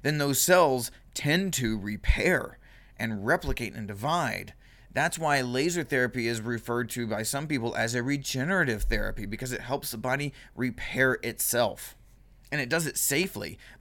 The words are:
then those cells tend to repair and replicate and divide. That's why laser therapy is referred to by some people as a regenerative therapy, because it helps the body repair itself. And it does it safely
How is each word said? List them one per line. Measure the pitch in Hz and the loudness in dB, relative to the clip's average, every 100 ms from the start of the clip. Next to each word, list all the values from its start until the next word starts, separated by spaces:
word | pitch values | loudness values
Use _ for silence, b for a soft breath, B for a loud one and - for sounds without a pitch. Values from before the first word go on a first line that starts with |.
then | 139 151 | -2 2
those | 143 135 | 2 4
cells | - 180 160 131 120 B B | 6 8 8 4 -2 B B
tend | - 143 170 190 | -4 0 2 2
to | 143 117 110 | -2 -2 -2
repair | 101 104 - - 123 160 - - b b b b | -4 -2 2 4 4 2 0 -10 b b b b
and | 113 107 104 | -4 -2 0
replicate | 175 139 - 110 - | 0 0 -4 -4 -8
and | 104 | -10
divide. | 98 135 170 135 107 - - b b b | -4 0 0 0 -2 -8 -16 b b b
That's | - 160 160 | -2 0 0
why | 160 139 | 2 2
laser | 123 123 160 175 | 2 2 0 0
therapy | 151 135 123 127 113 | 0 2 2 0 0
is | 113 | -2
referred | 110 117 - 120 117 | -2 -4 -2 -2 -2
to | 123 113 | -4 -2
by | 107 | -2
some | 110 143 151 | -2 -4 -2
people | 143 117 - | -2 -2 -2
as | 113 | -2
a | 120 | 0
regenerative | 123 143 139 131 143 190 147 107 | 0 -2 -2 -2 0 2 2 0
therapy, | - 110 101 - 101 | 0 0 -2 -6 -8
because | 110 127 | -8 -6
it | 123 | -8
helps | 120 139 - | -4 -4 -4
the | 117 | -6
body | 127 139 143 - B - | -2 -2 -4 -8 B -6
repair | 127 - - 120 131 - | -4 -4 -4 2 4 2
itself. | 117 110 - 120 110 - - - - - - - - | -2 -4 0 2 2 0 -12 -18 -20 -20 -20 -20 -6
And | 147 | -4
it | 123 | 0
does | 160 156 | 0 0
it | - | -2
safely | - 143 190 104 85 95 B B | 0 2 0 -2 -8 -10 B B